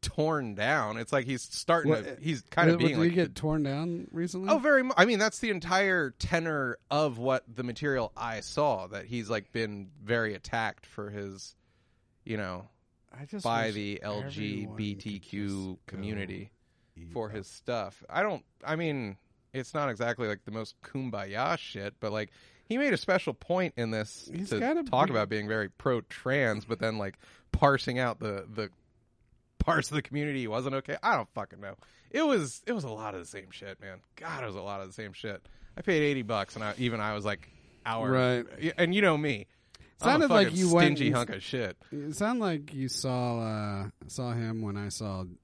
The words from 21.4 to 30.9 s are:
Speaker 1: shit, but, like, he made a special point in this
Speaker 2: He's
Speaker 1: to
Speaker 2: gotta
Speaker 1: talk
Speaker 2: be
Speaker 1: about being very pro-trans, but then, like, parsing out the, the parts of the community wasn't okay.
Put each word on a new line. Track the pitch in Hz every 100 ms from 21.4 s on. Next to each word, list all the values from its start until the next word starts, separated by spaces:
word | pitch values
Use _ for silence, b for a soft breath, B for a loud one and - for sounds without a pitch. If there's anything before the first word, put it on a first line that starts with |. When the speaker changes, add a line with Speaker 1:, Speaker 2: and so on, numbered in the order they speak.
| 143 170
Speaker 1:
shit, | - - 101 -
but, | 110
like, | 107 107 b b b b
he | 233
made | 285
a | 202
special | - 185 -
point | 131 - 180 180 -
in | 113
this | 110 107 - -
Speaker 2:
He's | 165 190
Speaker 1:
to | 107
Speaker 2:
gotta | 247 320
Speaker 1:
talk | 277 127 156
Speaker 2:
be |
Speaker 1:
about | 120 101
being | 107 104
very | 110 101
pro-trans, | _ 139 120 - - 127 139 123 107
but | 104 113
then, | 110 110
like, | 98 - b b b
parsing | - 143 139 - 123
out | 127 110
the, | 110 98 76
the | 110 104 _ _ _ _ _ _ _ _ _ -
parts | 160 -
of | 151
the |
community | - 143 147 135 117
wasn't | 110 131 135
okay. | 131